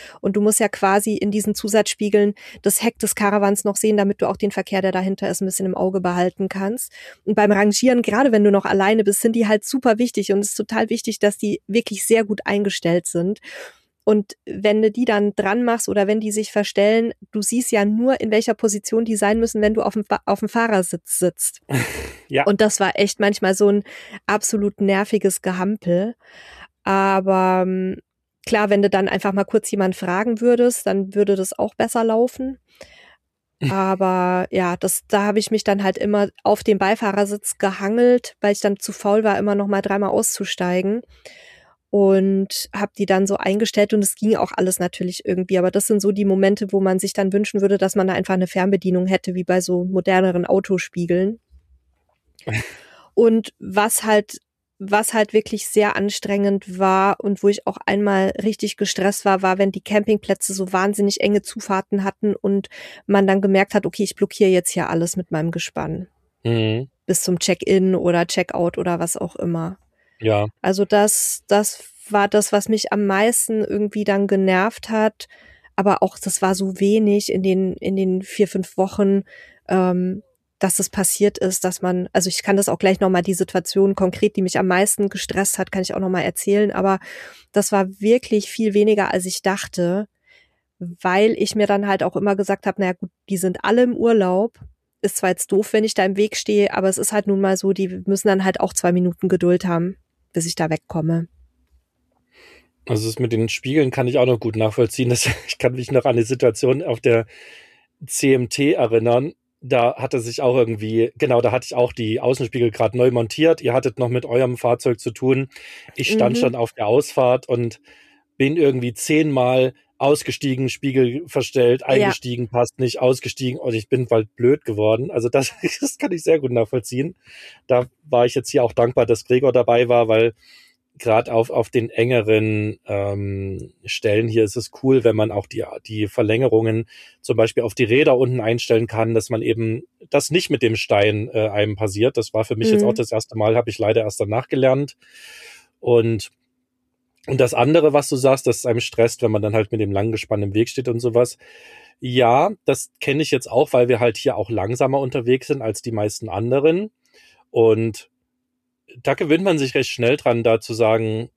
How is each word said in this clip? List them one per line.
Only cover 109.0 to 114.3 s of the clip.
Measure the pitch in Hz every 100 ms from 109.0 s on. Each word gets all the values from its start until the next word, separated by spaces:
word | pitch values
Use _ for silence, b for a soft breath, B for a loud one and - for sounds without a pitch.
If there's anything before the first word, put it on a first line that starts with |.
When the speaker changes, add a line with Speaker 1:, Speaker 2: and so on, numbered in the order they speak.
| 117 120 151 - _ _
Speaker 2:
Da | 127 127 120 -
hatte | 127 131
sich | 117 117
auch | 131 127
irgendwie, | 113 110 110 110 117 -
genau, | 139 120
da | 117
hatte | 127 -
ich | 123
auch | 120
die | - 110 117
Außenspiegel | 123 135 120 127 117
grad | 113 110 123
neu | 127
montiert. | 120 113 - 160 160
Ihr | 131
hattet | 127 127 -
noch | 120
mit | 123
eurem | 135